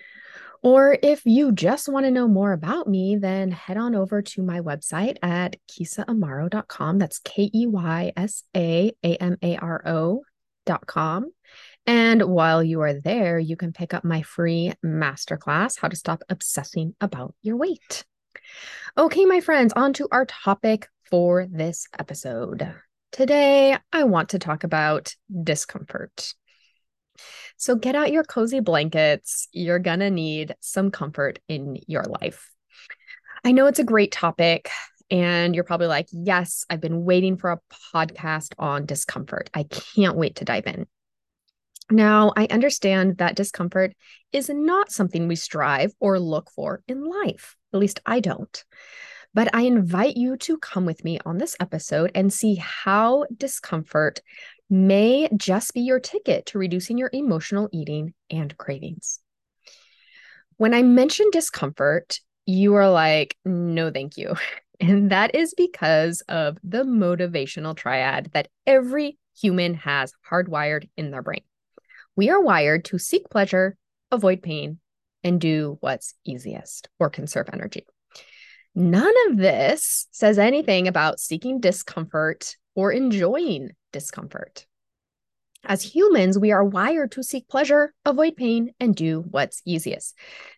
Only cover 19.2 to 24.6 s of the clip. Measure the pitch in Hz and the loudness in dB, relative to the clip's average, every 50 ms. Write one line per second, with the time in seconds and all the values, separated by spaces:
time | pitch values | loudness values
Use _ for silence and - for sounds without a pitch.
19.2 | 392 381 370 359 339 - 311 277 247 220 - 240 240 277 269 - 285 - - 254 | 4 4 4 2 2 2 2 4 4 4 4 2 0 0 0 -2 -4 -2 0 0
20.2 | 262 254 - - - 196 196 - - 220 220 214 - _ _ _ _ - - 175 | 0 0 -4 -6 -2 -2 -2 0 0 0 0 0 -4 _ _ _ _ 0 0 2
21.2 | 175 175 175 180 185 185 180 160 160 170 170 - - - - - 147 - 147 - | 4 4 2 2 0 -2 -6 -4 -4 -4 -6 -8 -12 -14 -14 -14 -14 -12 -12 -12
22.2 | - 131 120 113 120 - - - 92 90 82 - _ _ _ _ _ _ - - | -12 -10 -8 -8 -8 -8 -8 -8 -8 -10 -10 -16 _ _ _ _ _ _ -2 -2
23.2 | 262 254 285 294 285 277 277 277 269 269 269 - _ - - 330 294 240 185 160 | 2 2 4 4 4 6 6 6 6 6 4 2 _ -4 0 2 2 4 4 2
24.2 | 156 - - 185 - 170 151 151 | 0 -2 -4 -6 -4 -4 -6 -4